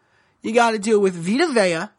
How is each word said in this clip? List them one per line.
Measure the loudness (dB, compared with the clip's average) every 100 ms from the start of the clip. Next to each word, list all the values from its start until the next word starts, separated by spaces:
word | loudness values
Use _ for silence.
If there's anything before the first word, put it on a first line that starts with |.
| _ _ _ _
You | -2
gotta | 2 2 0
deal | 0 2
with | 2
Vita | -2 -2 0 0
Vea, | 2 0
and | -2 -8